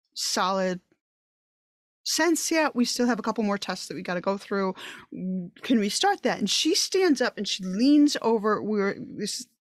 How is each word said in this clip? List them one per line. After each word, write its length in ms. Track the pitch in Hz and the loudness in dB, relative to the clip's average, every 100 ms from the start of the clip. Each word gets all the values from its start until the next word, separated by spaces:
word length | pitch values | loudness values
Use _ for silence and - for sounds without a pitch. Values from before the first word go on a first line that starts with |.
| _ | _
solid 640 | - - 226 185 190 185 180 - _ _ _ _ _ _ _ _ _ _ _ | -8 -4 0 0 2 0 -2 -8 _ _ _ _ _ _ _ _ _ _ _
sense 460 | - - 330 320 - | -4 2 2 2 2
yet. 240 | 320 294 | 2 2
We 100 | 240 | 2
still 220 | 233 - 240 | 0 2 0
have 120 | 220 | 0
a 40 | |
couple 220 | 220 214 | -2 -2
more 140 | 208 202 | 0 -2
tests 280 | - 185 - | -4 -8 -8
that 60 | |
we 80 | 151 | -8
gotta 180 | 190 175 | -6 -4
go 160 | 180 196 | -2 -4
through. 360 | - 202 190 180 - - - | -4 -2 -2 -4 -12 -16 -16
Can 640 | - 185 185 175 - - 240 | -10 -6 -6 -8 -10 0 2
we 80 | 202 | 2
start 340 | - 381 403 | 0 0 0
that?" 160 | 233 175 | -2 -2
And 100 | 202 | 0
she 240 | - 311 | 0 0
stands 460 | 403 - 381 370 262 | 0 0 2 4 4
up 160 | 233 - | 0 -4
and 80 | 202 | -6
she 140 | - | -6
leans 520 | 185 190 262 294 294 - | -4 2 6 6 6 4
over. 400 | 220 226 214 202 | 0 2 2 0
We're 340 | 196 208 196 - | 0 0 0 -2
this, 480 | - - 202 - 240 _ | -8 -8 -6 -6 -12 _